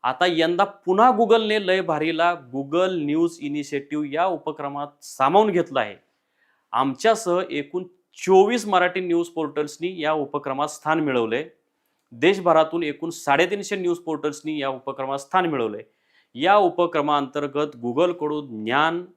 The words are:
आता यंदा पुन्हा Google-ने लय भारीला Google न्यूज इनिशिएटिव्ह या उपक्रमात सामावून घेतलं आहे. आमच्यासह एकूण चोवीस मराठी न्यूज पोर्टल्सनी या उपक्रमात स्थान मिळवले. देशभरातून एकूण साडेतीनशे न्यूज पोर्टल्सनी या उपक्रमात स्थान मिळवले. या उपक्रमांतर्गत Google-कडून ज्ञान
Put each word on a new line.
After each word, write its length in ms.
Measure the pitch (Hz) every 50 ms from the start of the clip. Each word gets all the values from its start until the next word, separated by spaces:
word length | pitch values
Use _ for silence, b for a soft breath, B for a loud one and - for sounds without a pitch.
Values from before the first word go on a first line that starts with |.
आता 240 | - 123 131 - 175 185
यंदा 360 | 170 160 160 165 175 175 196
पुन्हा 460 | 196 - - _ 180 185 196 233 254
Google-ने 560 | 240 208 233 202 233 226 220 208 214 214 202
लय 140 | 185 185 190
भारीला 540 | 185 165 156 147 156 165 160 160 170 175 175 165 135 123 127
Google 360 | 135 139 139 151 175 185 190
न्यूज 480 | 185 170 147 147 147 160 170 170 165 -
इनिशिएटिव्ह 680 | 143 143 143 151 139 143 147 139 143 143 147 143 151 143
या 140 | 139 156 175
उपक्रमात 800 | 190 175 151 - 160 147 151 147 139 143 143 147 147 _ _ -
सामावून 460 | - - - 135 139 170 202 220 214
घेतलं 300 | 175 175 165 - 139 135
आहे. 160 | 110 104 95 _ _ _ _ _ _ _ _ _ _ _ _ _ _ _
आमच्यासह 680 | - 120 135 139 127 - - 226 220 220 - 185 175 180 185 -
एकूण 340 | - 143 143 - - 180 185 - _ _ _ _ _
चोवीस 520 | - - 180 190 185 202 208 240 240 202
मराठी 340 | 208 196 180 180 180 180 190
न्यूज 280 | 185 175 170 170 170 170
पोर्टल्सनी 760 | - 160 156 143 117 147 151 147 - _ 165 185 190 175
या 100 | 147 151
उपक्रमात 560 | 156 156 139 139 - 147 143 139 135 139 147 147
स्थान 320 | - - _ 151 160 165
मिळवले. 440 | 160 143 131 123 113 110 113 131 156 170 _ _ _ _ _ _ _ _ _ _ _ _
देशभरातून 680 | 120 117 139 180 202 190 175 175 160 160 156 160 165 170
एकूण 280 | 170 147 143 - 165 170
साडेतीनशे 640 | 165 - - 147 139 143 180 175 208 202 202 - 208
न्यूज 220 | 190 180 175 170 175
पोर्टल्सनी 600 | - 165 156 147 147 151 147 147 - 156 156 151
या 100 | 139 139
उपक्रमात 500 | 131 127 _ 135 131 135 135 135 139 139
स्थान 280 | 139 _ - 185 180
मिळवले. 360 | 165 151 131 117 107 104 107 - _ _ _ _ _ _ _ _ _ _
या 220 | 120 147 180 202
उपक्रमांतर्गत 1200 | 208 196 175 170 - 175 170 170 156 143 151 147 143 139 131 - 147 147 139 139 147 151 151 135
Google-कडून 880 | 120 117 120 120 139 175 180 170 175 151 151 151 151 147 131 113 107 107
ज्ञान 400 | 113 127 143 151 160 170 175 180 180 _